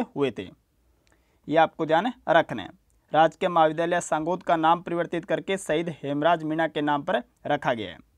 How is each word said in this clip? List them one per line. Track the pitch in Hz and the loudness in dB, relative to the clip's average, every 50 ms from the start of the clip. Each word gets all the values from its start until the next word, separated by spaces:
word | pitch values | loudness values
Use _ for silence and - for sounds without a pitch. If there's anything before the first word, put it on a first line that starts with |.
| 240 - - | -2 -2 -4
हुए | 143 139 127 | -2 -2 -2
थे, | - - 95 - - _ _ _ _ _ _ _ _ _ _ _ _ _ _ _ _ _ _ - | -2 -6 -12 -14 -14 _ _ _ _ _ _ _ _ _ _ _ _ _ _ _ _ _ _ 0
ये | 147 160 | 2 4
आपको | 160 151 _ - 160 | 4 2 _ -6 -2
ध्यान | 147 156 165 196 254 240 _ - - | 0 0 0 0 0 -6 _ -2 2
रखना | 160 165 151 - 139 113 - | 4 4 4 2 -4 -10 -10
है। | - - _ _ _ _ _ _ - | -12 -16 _ _ _ _ _ _ -2
राजकीय | - 151 165 160 160 - 190 180 | 2 4 4 4 2 0 -2 0
महाविद्यालय | 175 170 160 156 156 160 165 170 175 175 | 4 4 4 4 2 0 -2 0 0 -2
सांगोद | - - 165 156 156 165 180 175 - | -2 -2 -4 -2 -2 -2 -4 -4 0
का | - 170 | 0 0
नाम | 160 160 160 170 170 | 2 4 2 2 2
परिवर्तित | - 180 170 170 165 160 - 170 165 | 0 -6 -4 -4 -4 -4 -4 -6 -4
करके | - 165 156 156 - 196 190 | -2 -4 -4 -2 -4 -6 -6
शहीद | - - 156 160 170 175 151 | -2 -2 -2 -2 -2 -4 -8
हेमराज | - - 139 143 147 151 165 175 165 160 | -8 -8 -6 -4 0 2 2 2 2 0
मीणा | 156 156 165 165 156 | -6 -2 -2 -2 -2
के | - 156 | -2 -2
नाम | 147 147 147 143 139 | -2 0 -2 -2 -2
पर | - 196 240 - _ _ _ - 135 | -2 -2 -4 -4 _ _ _ -4 -4
रखा | 147 143 - 151 127 | -2 -2 0 -2 -2
गया | 113 104 87 | -2 -4 -10
है। | 82 - - _ _ | -10 -14 -20 _ _